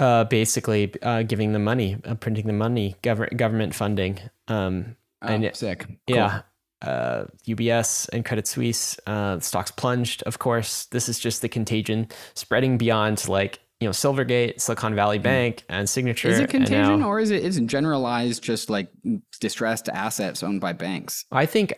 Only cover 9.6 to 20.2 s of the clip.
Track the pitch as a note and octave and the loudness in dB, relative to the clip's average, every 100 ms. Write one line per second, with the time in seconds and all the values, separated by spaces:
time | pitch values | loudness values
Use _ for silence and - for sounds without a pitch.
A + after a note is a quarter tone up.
9.6 | F2 - B2+ B2 A#2 - - - C3 A#2 | -4 -2 0 0 0 -4 -6 -4 0 0
10.6 | G#2+ - - A#2+ A#2 A2 A#2 - A#2 A#2 | -2 -6 -4 -4 -4 -4 -4 -2 -4 -2
11.6 | G#2+ A2 G#2+ A2 A2+ - - - - A#2 | -2 -2 0 -2 -2 -8 -16 -12 -2 2
12.6 | C3 B2 A#2 A2 G#2+ G#2+ - G2 G2 - | 4 2 4 4 2 0 0 0 0 -4
13.6 | _ - A2+ - C#3+ C#3 B2 B2 A#2+ - | _ -4 -2 2 2 2 2 2 2 0
14.6 | - A2+ A2 G#2 G#2 G#2 A#2+ C3 A#2+ - | -4 -2 0 2 2 2 2 2 2 -2
15.6 | - F#2+ G2+ C3+ B2+ A2+ A#2+ A2+ C4 C4+ | -6 -2 -2 0 0 0 2 2 4 2
16.6 | - - - - G#3 G#3+ A3 G3 F3+ F3 | 4 4 4 4 2 2 2 2 0 0
17.6 | A2+ C#3 D#3 C#3+ B2 A#2+ A#2+ A#2 - A2 | 0 2 2 2 0 0 0 -2 -2 -2
18.6 | - G#2 F#2 _ - G#2 - - A2 - | 0 -2 -4 _ -4 -4 -6 -6 -4 -2
19.6 | A2+ A2+ - F#2 G#2+ - | -2 -2 -4 -4 -4 -4